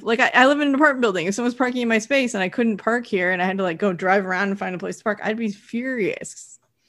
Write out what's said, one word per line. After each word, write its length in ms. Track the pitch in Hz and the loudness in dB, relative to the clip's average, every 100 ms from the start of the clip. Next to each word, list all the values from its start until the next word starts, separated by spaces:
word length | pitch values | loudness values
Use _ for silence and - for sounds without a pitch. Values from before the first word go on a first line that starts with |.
like, 160 | 208 233 | 0 2
I, 120 | 247 | 4
I 140 | - 262 | 6 6
live 120 | 294 | 4
in 80 | 285 | 2
an 60 | 269 | 4
apartment 260 | 311 262 | 4 4
building. 260 | 240 185 170 | 0 0 -2
If 80 | 196 | -2
someone's 200 | 240 247 | -2 0
parking 280 | 247 247 | -2 0
in 40 | 233 | 0
my 120 | 220 | 0
space 340 | 220 277 247 | 2 0 0
and 100 | 208 | -2
I 60 | 185 | -4
couldn't 280 | - 233 196 | 0 0 0
park 280 | - 240 240 | -2 -2 -2
here 260 | 190 180 | -2 0
and 100 | 185 | 0
I 40 | 185 | 0
had 140 | 196 | 0
to, 40 | |
like, 140 | 185 165 | -2 -2
go 160 | 208 | -2
drive 320 | 170 185 196 185 | 0 2 2 2
around 240 | 185 196 | -2 -2
and 100 | 196 | -4
find 160 | 185 180 | -6 -6
a 40 | |
place 180 | 180 180 | -8 -6
to 60 | 220 | -6
park, 160 | 202 | -4
I'd 140 | 196 220 | -4 -4
be 140 | 226 | -4
furious. 1080 | 202 - 233 262 254 180 - - - - - _ _ | -8 -10 -8 -6 -4 -4 -4 -10 -18 -20 -20 _ _